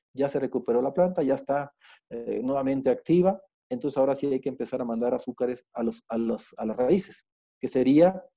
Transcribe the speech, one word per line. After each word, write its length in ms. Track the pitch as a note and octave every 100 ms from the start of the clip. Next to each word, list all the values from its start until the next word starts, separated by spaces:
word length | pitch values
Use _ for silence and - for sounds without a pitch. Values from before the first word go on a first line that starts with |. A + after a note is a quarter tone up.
| _
ya 160 | B2+ C#3
se 120 | C#3+
recuperó 420 | C3 B2+ A#2+ A#2+
la 100 | C3+
planta, 300 | - F3+ F3+
ya 120 | C3+
está, 380 | C3+ - C#3 C#3+ _ - - _
eh, 300 | A#2 A#2 G#2
nuevamente 480 | C3 C#3 C3+ C3+ -
activa. 500 | - - F3 F#3 G3+ - _ _
Entonces 260 | B3 D3 C3+
ahora 200 | C3+ C3+
sí 100 | C#3+
hay 140 | C3
que 80 | C3+
empezar 320 | B2+ A2+ B2+
a 40 |
mandar 300 | A#2+ A2+ A#2+
azúcares 500 | B2 - - B2 B2 _
a 100 | A#2+
los, 180 | A#2 - -
a 100 | A#2
los, 360 | A2+ G#2+ - -
a 100 | A2
las 100 | G#2+
raíces, 480 | B2 G3+ - - _ _ _ _
que 80 | C3
sería 520 | C3 B2+ D3 F3+ F#3+ -